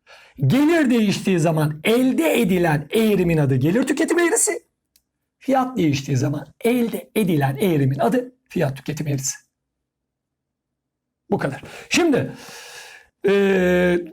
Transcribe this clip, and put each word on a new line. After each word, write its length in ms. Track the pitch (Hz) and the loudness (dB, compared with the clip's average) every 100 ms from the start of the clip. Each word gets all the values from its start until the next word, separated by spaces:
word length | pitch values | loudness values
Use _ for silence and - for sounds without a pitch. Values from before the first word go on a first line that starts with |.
| _ - - - | _ -20 -20 -2
Gelir 540 | 135 247 294 339 269 | 0 2 4 2 2
değiştiği 500 | 240 208 - 196 175 | 2 0 0 0 0
zaman 400 | 165 156 151 - | 2 0 -2 -2
elde 560 | 208 240 262 226 330 240 | 0 2 2 0 0 0
edilen 480 | 196 180 170 147 151 | 2 2 2 0 -2
eğrimin 480 | 220 220 190 175 156 | 0 2 2 2 2
adı 180 | 139 131 | 2 2
gelir 300 | 147 214 - | 2 0 0
tüketim 320 | 277 330 339 | -2 0 0
eğrisi. 500 | 339 466 - 349 - _ _ _ _ _ _ _ | 0 0 -2 -4 -10 _ _ _ _ _ _ _
Fiyat 380 | - 262 254 240 | -2 0 0 0
değiştiği 400 | 160 127 - 131 | 0 0 -2 -2
zaman 300 | 139 147 - - | -2 -4 -10 -4
elde 500 | 226 247 233 185 - | -2 0 -2 -6 -6
edilen 420 | 214 190 151 135 135 | -2 0 2 0 0
eğrimin 420 | 196 151 131 135 | 0 2 0 0
adı 340 | 175 247 254 - _ | 0 0 -4 -12 _
fiyat 280 | - 151 135 | -4 -4 -6
tüketim 300 | - 147 151 | -10 -8 -4
eğrisi. 280 | 135 135 - _ _ _ _ _ _ _ _ _ _ _ _ _ _ _ _ _ _ - | -4 -6 -10 _ _ _ _ _ _ _ _ _ _ _ _ _ _ _ _ _ _ -6
Bu 80 | 196 | -4
kadar. 240 | 147 - - - - | -4 -8 -14 -20 -4
Şimdi, 440 | - 339 220 - - - - - - - - _ _ 196 | 0 2 2 -2 -8 -18 -20 -20 -20 -20 -20 _ _ 2
e, 720 | 202 196 190 180 180 180 175 170 | 2 4 2 2 2 2 0 -4